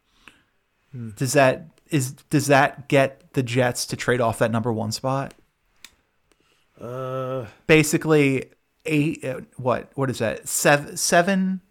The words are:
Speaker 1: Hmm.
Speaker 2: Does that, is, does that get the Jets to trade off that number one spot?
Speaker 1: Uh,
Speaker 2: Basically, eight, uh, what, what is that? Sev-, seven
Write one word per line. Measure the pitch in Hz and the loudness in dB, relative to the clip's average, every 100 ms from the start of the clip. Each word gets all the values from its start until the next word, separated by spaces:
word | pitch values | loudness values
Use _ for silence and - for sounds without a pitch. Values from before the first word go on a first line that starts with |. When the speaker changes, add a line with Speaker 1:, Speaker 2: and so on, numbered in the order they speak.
| _ _ - - _ _ _ _ _ | _ _ -20 -20 _ _ _ _ _
Speaker 1:
Hmm. | 127 113 | -14 -12
Speaker 2:
Does | 101 135 | -6 0
that, | 139 131 135 170 _ _ | 4 4 2 -6 _ _
is, | 156 127 - - | -2 -2 -8 -2
does | 151 127 | 0 4
that | 135 143 - - | 4 4 -2 0
get | 143 135 - _ | 2 2 -2 _
the | - | -4
Jets | 123 123 123 120 - | -2 0 0 -2 -8
to | 120 | -6
trade | - 123 | -2 0
off | 113 104 | 0 0
that | 117 | 0
number | 113 117 | 0 -2
one | 110 110 | -4 -6
spot? | 110 131 135 135 - _ _ _ _ - _ _ _ _ _ _ _ _ - | -6 -4 -4 -6 -14 _ _ _ _ -20 _ _ _ _ _ _ _ _ -18
Speaker 1:
Uh, | 117 127 131 131 127 131 104 - - | -14 -10 -10 -8 -8 -8 -10 -4 4
Speaker 2:
Basically, | 156 156 160 156 151 139 131 - _ _ _ 160 | 6 6 0 2 4 4 0 -6 _ _ _ -4
eight, | 151 151 - | -2 -2 -4
uh, | 131 127 113 - | -8 -10 -14 -6
what, | 123 113 - - | -4 -4 -4 -6
what | 131 | -4
is | 117 | -2
that? | 110 - - | -4 -4 -6
Sev-, | - 165 147 143 180 | 0 2 2 0 -6
seven | - 175 175 190 190 190 - | 0 2 2 0 -2 -4 -10